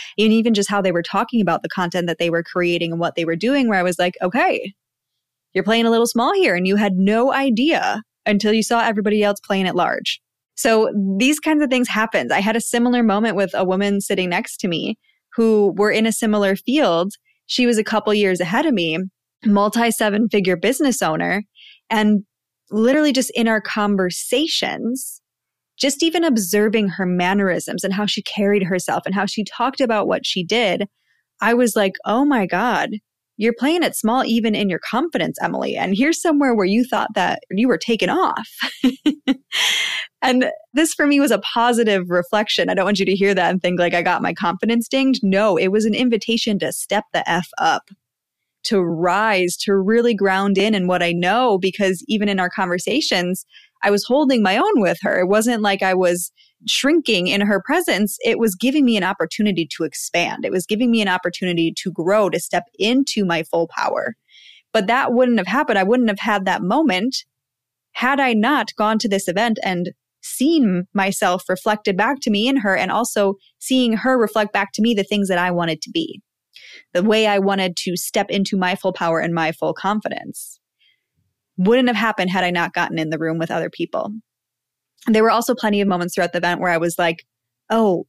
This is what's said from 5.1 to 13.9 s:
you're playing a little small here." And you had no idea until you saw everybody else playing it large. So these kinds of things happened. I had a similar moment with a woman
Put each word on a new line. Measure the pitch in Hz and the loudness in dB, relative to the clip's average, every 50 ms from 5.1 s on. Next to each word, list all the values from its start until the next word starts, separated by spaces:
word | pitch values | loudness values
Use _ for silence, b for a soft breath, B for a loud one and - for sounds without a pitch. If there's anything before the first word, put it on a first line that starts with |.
| _ _ _ _ _ _ _ _ | _ _ _ _ _ _ _ _
you're | - 190 - | -4 -2 0
playing | 202 226 233 233 | 2 2 2 2
a | 226 | 4
little | 226 226 233 | 2 2 2
small | 233 - 233 247 311 | 0 0 0 0 2
here." | 403 392 359 233 175 | 2 2 2 2 2
And | 180 180 | 0 0
you | 185 202 | 0 2
had | 208 220 202 185 | 2 2 0 2
no | 185 190 202 220 226 254 277 | 2 2 2 2 2 2 2
idea | - 262 269 269 214 220 269 330 302 - 180 196 208 220 - _ _ _ - | 0 0 0 0 0 2 2 2 0 0 0 -2 -4 -4 -8 _ _ _ -2
until | 214 208 196 214 208 220 | 0 0 2 2 2 2
you | 220 | 2
saw | 208 - 240 233 | 2 2 0 0
everybody | 220 226 208 214 196 208 214 214 | 2 0 0 -2 0 0 2 2
else | 208 202 202 - | 2 0 0 -2
playing | - - 196 196 185 | -4 -2 -2 0 0
it | 180 - | 0 0
large. | 180 165 - - - - - - - _ _ _ _ _ _ _ | 0 0 0 -2 -4 -6 -8 -8 -10 _ _ _ _ _ _ _
So | - - 233 220 220 220 - - 208 190 196 190 196 | -2 2 2 4 4 2 2 0 -2 -2 -2 0 0
these | 254 285 302 302 | 2 2 0 0
kinds | - 311 311 294 302 | 0 0 2 2 2
of | 247 | 2
things | 262 247 247 - | 0 0 0 0
happened. | - 214 226 220 - 165 123 120 | -2 -2 -2 0 -2 -2 0 0
I | 139 180 | 0 0
had | 196 220 226 | 0 0 0
a | 233 | -2
similar | - - 247 233 240 247 240 247 | -2 -2 0 0 2 2 2 2
moment | 233 214 196 208 226 226 170 | 2 2 2 2 0 0 0
with | 202 196 180 - | 0 -2 -2 -2
a | - 190 | -2 0
woman | 180 185 190 202 202 | 0 0 0 0 0